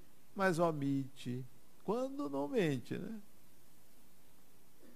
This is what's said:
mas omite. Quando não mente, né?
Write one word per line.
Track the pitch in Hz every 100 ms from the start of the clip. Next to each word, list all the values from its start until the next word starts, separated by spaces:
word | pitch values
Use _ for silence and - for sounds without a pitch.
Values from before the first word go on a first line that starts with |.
| - - - 202
mas | 190 160
omite. | 170 151 139 139 135 - 123 123 131 - - -
Quando | - 233 262 277 285
não | 277 285
mente, | 262 165 131 - 127
né? | - 220 - - - - - - - - - - - - - - - - -